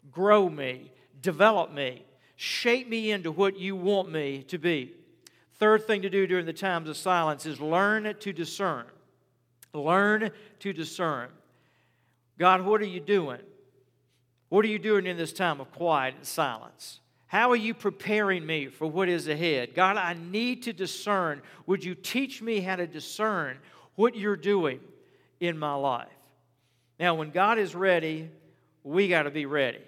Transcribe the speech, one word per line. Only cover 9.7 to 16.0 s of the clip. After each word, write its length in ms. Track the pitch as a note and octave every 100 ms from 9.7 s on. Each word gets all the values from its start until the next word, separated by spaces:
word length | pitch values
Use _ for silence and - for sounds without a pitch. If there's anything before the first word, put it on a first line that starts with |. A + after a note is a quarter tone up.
Learn 580 | D3+ C#3+ F#3 G3+ G#3+ G#3+ - - _
to 120 | G3+
discern. 580 | D#3+ D#3 - E3+ C#3 A#2+ - _ _ _ _ _ _ _ _ _ _
"God, 240 | F3+ F#3
what 180 | F#3 G#3+
are 60 | G#3
you 120 | F3+
doing? 440 | D#3 G3+ D3+ B2 - - _ _ _ _ _ _ _ _ _
What 160 | F#3
are 40 | G#3+
you 100 | G#3+
doing 280 | G3 G#3 F#3
in 120 | F3
this 160 | D#3+
time 260 | - F3+ D3
of 100 | C3
quiet 440 | - E3+ D3+